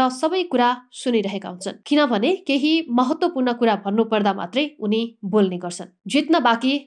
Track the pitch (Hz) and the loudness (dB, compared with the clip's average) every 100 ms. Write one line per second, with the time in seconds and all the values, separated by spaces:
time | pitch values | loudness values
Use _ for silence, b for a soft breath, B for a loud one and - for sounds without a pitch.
0 | 262 254 311 370 349 247 240 247 - - | 2 0 -2 -2 -2 2 2 0 -8 -10
1 | 262 233 202 202 185 180 196 - - 294 | -2 0 0 -6 -10 -12 -12 -10 0 2
2 | 285 233 254 381 - 277 294 320 320 240 | 4 2 0 -2 0 0 2 0 0 0
3 | 254 320 349 302 247 240 233 202 202 208 | 0 0 -2 0 -2 2 2 2 0 0
4 | 220 214 208 196 175 233 302 - 214 220 | 2 2 0 -2 -4 -4 -4 -4 -2 -2
5 | 233 - 196 208 190 180 180 175 - _ | -2 -8 -2 2 2 0 -8 -10 -14 _
6 | 190 254 311 330 240 233 254 285 | -4 0 2 2 4 2 0 -2